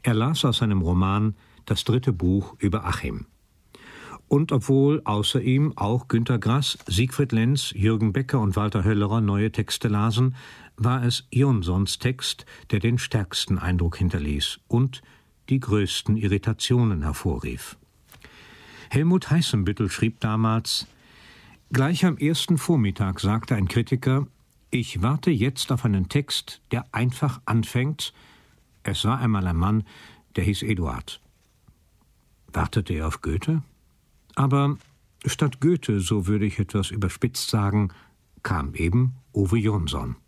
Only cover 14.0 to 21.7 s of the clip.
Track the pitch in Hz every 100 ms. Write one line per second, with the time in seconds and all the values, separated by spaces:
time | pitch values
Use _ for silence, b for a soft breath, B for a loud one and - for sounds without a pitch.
14 | 90 87 73 73 - - _ 120 131 -
15 | b b b b - 135 - 104 95 -
16 | - 110 104 98 - 107 - 123 117 87
17 | 73 69 87 71 71 62 - - _ _
18 | _ B B B B B B B B 131
19 | 165 185 - 160 - 107 95 101 98 -
20 | 110 - 110 110 113 113 - - - B
21 | B B B B B B _